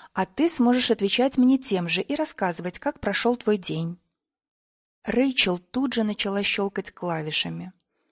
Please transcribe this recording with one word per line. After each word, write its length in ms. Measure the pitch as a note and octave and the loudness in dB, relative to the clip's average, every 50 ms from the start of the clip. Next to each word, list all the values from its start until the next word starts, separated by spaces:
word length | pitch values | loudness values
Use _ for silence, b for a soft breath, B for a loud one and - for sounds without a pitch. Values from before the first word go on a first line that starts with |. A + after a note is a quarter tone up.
| B B B | B B B
«А 140 | F#3+ F#3+ | -6 -6
ты 220 | - _ - D4+ E4+ | -4 _ 0 2 2
сможешь 420 | - - A#3+ A#3+ B3 B3+ B3 - | 4 4 4 4 4 4 4 2
отвечать 480 | A3+ A3 G3 G3+ - - B3 C#4 - C4+ | 2 2 0 0 2 2 2 2 2 4
мне 200 | B3 B3+ C4+ C4 | 4 6 4 4
тем 300 | C4 - G3+ F#3 F3 E3 | 2 0 0 0 0 -2
же 140 | E3 F3 - | -2 -2 -2
и 120 | - C#4+ | -2 -4
рассказывать, 640 | D4+ D#4 - - - G3+ F3+ E3+ - E3+ F3+ - - | -2 -2 -4 -2 -2 -2 -2 -2 -4 -6 -8 -8 -6
как 220 | - C#4+ D4 - | -6 -6 -6 -4
прошел 360 | - G#3 G3 - - A#3+ B3 | -4 -2 -2 2 2 2 0
твой 200 | A#3+ - G#3+ G#3+ | 0 2 0 0
день». 420 | G3+ F3+ - D#3 D#3+ E3 E3 F3 - _ _ _ _ _ _ _ _ _ _ _ _ _ _ _ _ _ _ _ _ - | 0 0 -2 -4 -4 -4 -6 -8 -10 _ _ _ _ _ _ _ _ _ _ _ _ _ _ _ _ _ _ _ _ -8
Рэйчел 540 | - - A#3+ C4+ C4+ B3+ - - F#3+ F3+ F3 | -2 0 2 2 2 2 2 2 2 0 -2
тут 360 | - _ - B3+ C#4 C4 A#3+ | -4 _ -4 -2 -2 0 0
же 100 | A#3 A3 | 0 0
начала 380 | G#3+ G#3 - - G3+ G3 G3+ G3+ | -2 -2 -4 -4 -4 -2 -2 -2
щелкать 500 | - - - G3 G3 - G3 F#3+ - - | -2 0 0 -2 -2 -4 -6 -6 -8 -8
клавишами. 800 | - - F3 E3 D#3+ D#3 D#3 D3+ - - E3+ E3 E3 F3 F#3 - _ _ _ _ _ _ _ | -8 -6 -4 -4 -4 -4 -4 -2 -2 -2 -4 -6 -10 -12 -14 -16 _ _ _ _ _ _ _